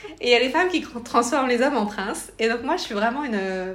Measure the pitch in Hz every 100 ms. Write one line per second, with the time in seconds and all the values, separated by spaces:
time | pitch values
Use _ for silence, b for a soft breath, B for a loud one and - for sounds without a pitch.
0 | 415 B 240 240 262 311 359 330 - 233
1 | - 233 240 294 262 240 269 269 202 202
2 | 196 330 - - 226 233 269 339 - 208
3 | 226 269 285 208 190 190 185